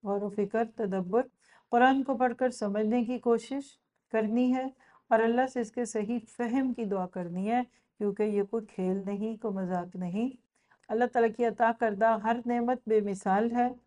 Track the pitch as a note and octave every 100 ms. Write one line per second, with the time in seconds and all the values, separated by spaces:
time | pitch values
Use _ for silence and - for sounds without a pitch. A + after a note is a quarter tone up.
0 | G#3+ G3+ G3+ G3+ G3 A3 A3+ - G#3 F#3+
1 | F3+ G#3+ - _ _ _ _ A#3+ B3+ C4+
2 | C4 B3 B3+ A#3+ B3+ B3 G#3 G3+ G#3+ A#3+
3 | A3+ B3 A#3+ A#3 A3+ C4+ C#4 _ _ _
4 | _ A3+ A3 A#3 B3+ B3+ C4 - _ _
5 | _ A3+ A3+ A#3+ C4 B3+ A3+ - A#3+ A3
6 | G#3 A#3+ - - A#3+ B3+ C4+ B3 A3 G3
7 | F3+ F#3 F3 F3 G3 A#3+ B3 _ _ _
8 | G#3 G3+ G#3+ G3+ G3+ A#3 A3 - F#3 F#3+
9 | G3 G3+ G#3+ A3 A3+ F#3+ F#3 F#3 F3 F3+
10 | F3+ F#3+ B3 - _ _ _ _ _ A3
11 | B3 A#3+ A3+ A3+ A#3 G#3+ A3+ A#3 A3+ G3+
12 | A3+ A3 G#3+ A#3 A#3+ A#3+ A#3+ B3+ - G#3+
13 | G3+ F#3+ G3 G3 A#3 A#3+ B3 B3+